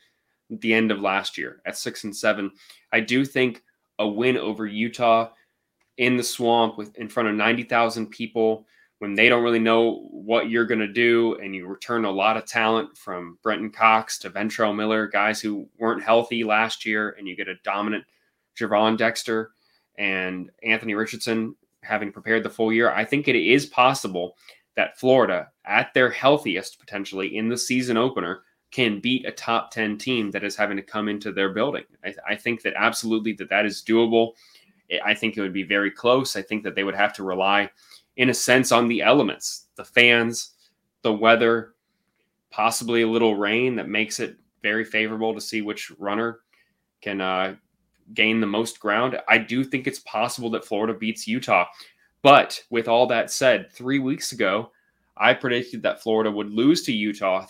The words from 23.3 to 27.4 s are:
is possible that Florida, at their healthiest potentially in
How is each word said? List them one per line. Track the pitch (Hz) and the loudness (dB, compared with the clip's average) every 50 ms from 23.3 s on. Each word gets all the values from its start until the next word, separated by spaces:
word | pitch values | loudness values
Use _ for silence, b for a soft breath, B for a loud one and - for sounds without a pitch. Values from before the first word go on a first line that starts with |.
| 127 | 0
is | 113 80 98 123 143 143 | 2 4 4 4 4 4
possible | - - - 123 131 143 - - 110 95 87 87 90 - b b b b b b b - | 0 2 4 4 4 4 0 -4 -6 -6 -6 -6 -6 -10 b b b b b b b -4
that | - 95 - - - | -4 -4 -4 -4 -2
Florida, | - 127 131 131 117 95 92 87 - - _ _ - | 2 4 6 6 4 4 2 -2 -4 -8 _ _ -8
at | - 101 110 127 - - | -2 0 0 0 2 2
their | 139 127 120 | 2 2 2
healthiest | - - - 135 147 147 147 120 85 90 98 - - _ | 2 2 4 4 4 4 0 -2 -4 -4 -6 -8 -14 _
potentially | _ - - 101 98 - - 95 95 - - | _ -12 -10 -10 -10 -8 -6 -6 -6 -6 -4
in | 104 | -4